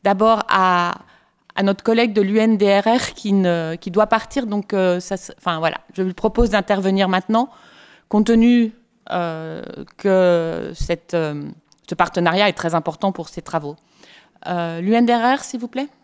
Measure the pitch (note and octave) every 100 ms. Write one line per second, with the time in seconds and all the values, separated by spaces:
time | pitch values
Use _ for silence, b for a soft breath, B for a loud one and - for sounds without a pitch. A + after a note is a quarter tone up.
0 | G3+ G3 A3 A3 - F#3+ F#3 F3+ F3 -
1 | - b b b _ - G3 G3 - A3+
2 | A#3 G#3 F#3+ G#3+ A3 G#3+ G3+ G3 G3+ A#3+
3 | - - G#3 G3 F3+ E3+ D#3+ E3 - F3+
4 | G#3+ A3+ - C#4 A#3 G#3 G3 G3+ F#3 F3+
5 | - F#3+ - - - E3 D#3+ - _ -
6 | F#3 F#3 A3 A3 A#3+ G3+ F#3+ G3 F#3+ F#3+
7 | F#3+ F#3 F#3+ A3 B3+ B B B B B
8 | B G#3+ G#3+ A3+ A#3 A#3+ A3+ - _ _
9 | - F3+ E3+ D#3+ D#3+ D#3+ - - - -
10 | G3+ F#3 F3+ E3+ E3 E3 - - - E3+
11 | _ E3+ D#3 D3 D3 - _ _ - F3
12 | F3 - F3 F3+ G3+ G3 E3 E3 D#3+ D#3+
13 | G3 F3+ D#3+ - - E3 D3 D#3 b b
14 | b b b _ - F3 E3+ E3 F3+ A3+
15 | A#3+ A#3+ A#3 C#4 - B3 A#3+ B3+ C#4+ _